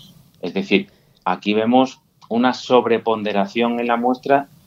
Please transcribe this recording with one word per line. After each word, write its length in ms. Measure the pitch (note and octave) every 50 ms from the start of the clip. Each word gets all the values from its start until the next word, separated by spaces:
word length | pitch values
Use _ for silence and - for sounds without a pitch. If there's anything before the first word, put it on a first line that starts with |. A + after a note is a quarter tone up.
| - - - - _ _ _ _
Es 140 | F2+ F2 -
decir, 340 | F#2+ F#2+ - G2+ F2+ - - _ _ _ _ _ _ -
aquí 280 | F#2 F#2 - - G#2
vemos 480 | G#2 A2 A2 A#2 B2 C3 C3 B2+ - - _ _ _ _ _ -
una 260 | A2 A#2+ B2+ B2+ A#2+
sobreponderación 1300 | - - - B2+ A#2+ A2 A#2 A#2 G#2+ - A2+ A2 A2 G#2 G#2+ G2+ G2+ G2 - - A#2 A#2 A#2+ A#2+ A#2+
en 80 | A#2+ A#2+
la 80 | A#2
muestra 520 | A#2+ A#2+ B2+ B2+ - - C#3 C#3 C#3+ C#3 - _ _ _